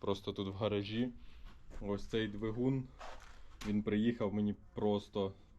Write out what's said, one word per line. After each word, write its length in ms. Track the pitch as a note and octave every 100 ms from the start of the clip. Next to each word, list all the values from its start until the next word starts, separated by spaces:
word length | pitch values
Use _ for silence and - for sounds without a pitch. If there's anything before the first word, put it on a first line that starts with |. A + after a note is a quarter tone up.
просто 320 | - G2 -
тут 160 | G2 G2
в 80 | F#2+
гаражі. 520 | G#2+ G2+ G#2 A2 B2 A#2+ - - - - - -
Ось 260 | G2+ G2+ -
цей 220 | A2+ G#2+
двигун, 560 | G2+ A2 A2 B2+ C3+ C3 - - - - - - - G#2+
він 160 | G#2
приїхав 520 | G#2+ G#2 A2+ A#2 G#2
мені 200 | G#2+ G#2 G2+ -
просто 580 | - G#2 G#2 - G#2 G2 - -